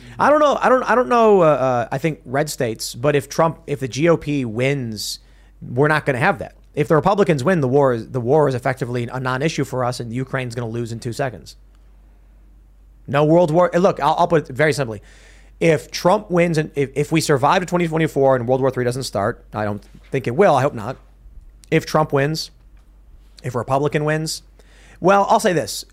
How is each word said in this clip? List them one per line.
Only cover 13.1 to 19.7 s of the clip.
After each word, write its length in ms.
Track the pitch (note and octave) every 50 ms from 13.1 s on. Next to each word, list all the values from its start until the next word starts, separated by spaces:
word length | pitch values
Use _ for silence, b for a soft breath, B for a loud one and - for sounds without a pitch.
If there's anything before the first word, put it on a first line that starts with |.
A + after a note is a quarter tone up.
| A#2+ C#3+ D3+
world 280 | D3+ D#3+ F3 F3+ D3+
war. 180 | D3+ F3 F3+ F3 -
Look, 260 | F3 F3+ G3 - -
I'll, 140 | C#3 D3 D#3+
I'll 100 | - E3+
put 220 | F3 E3+ D#3 D3 -
it 40 | C3
very 200 | A#2+ D3+ D#3 C3
simply. 280 | C#3+ C#3 A2+ G#2+ G2+ b b b b b b b b b b b -
If 320 | E3+ E3 D#3 D3 - -
Trump 400 | - - - F3 G3 G#3+ G#3 -
wins, 260 | F3 E3+ E3+ F3 D#3+
and 140 | D3+ D#3 - -
if, 140 | C#3+ C#3+ A#2+ -
if 160 | C#3+ D3 -
we 80 | D#3+ D#3+
survive 400 | D3 - D3+ B2+ C3 C#3+ E3+ F#3+
to 40 | F3+
twenty 220 | - F3+ F3 F3
twenty-four 480 | D#3+ D#3 D#3+ D#3+ C#3+ - C#3+ C3+ C3+ C3+
and 120 | B2+ A#2
World 140 | A#2+ C3 C3
War 100 | C3 C3+
Three 140 | B2 B2+ B2
doesn't 180 | A#2+ A#2+ C3+ B2+
start, 400 | - - G#2 G2 A2+ A#2+ - - - -
I 120 | G#2 G#2+
don't 180 | G#2